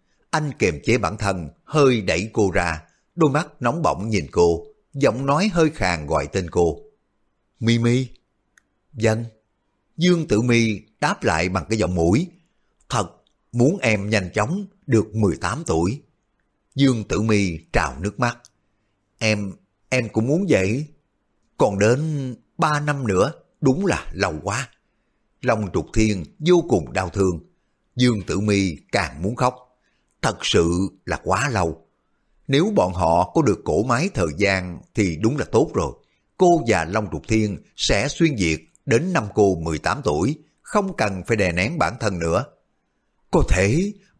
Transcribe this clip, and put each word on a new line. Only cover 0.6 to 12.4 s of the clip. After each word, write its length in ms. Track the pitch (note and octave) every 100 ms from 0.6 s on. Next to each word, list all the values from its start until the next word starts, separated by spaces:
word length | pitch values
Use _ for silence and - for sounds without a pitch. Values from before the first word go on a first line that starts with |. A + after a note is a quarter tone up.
| F#2+ D2
chế 140 | - A2+
bản 200 | F2 G#2
thân, 300 | G2+ F#2 D2+ -
hơi 360 | - D3+ C#3 A#2+
đẩy 300 | F#2+ E2+ G#2+
cô 180 | A2+ G2
ra, 320 | F#2 F2 D#2 - _ _
đôi 160 | E3+ D3+
mắt 180 | D3 - -
nóng 220 | A#2+ D#3+
bỏng 260 | A#2 D2+ A2
nhìn 180 | G2+ C#2
cô, 340 | F#2 E2+ E2 - - _
giọng 320 | C#3 C3 A#2 C#3
nói 240 | D3 G#3
hơi 180 | E3+ D#3
khàn 360 | D#3+ F#2 E2+ D2
gọi 200 | D#2 C#2+
tên 240 | F#2+ F2
cô. 280 | F2 E2+ - - _ _ _ _ _ _ _
"Mimi." 460 | A2 A#2 A#2 B2 B2+ - _ _ _ _ _ _ _
"Vâng." 320 | A#2+ A2 A2 A#2 - _ _ _ _ _ -
Dương 320 | F3+ E3+ D3+
Tử 120 | G#2+
Mi 400 | B2 A#2 A2+ G2+ - _
đáp 240 | D3 G#3
lại 240 | A#2+ E2 F2+
bằng 160 | F#2 D2+
cái 100 | A2
giọng 160 | E2+
mũi. 320 | F2+ E2+ A#2 F3+ -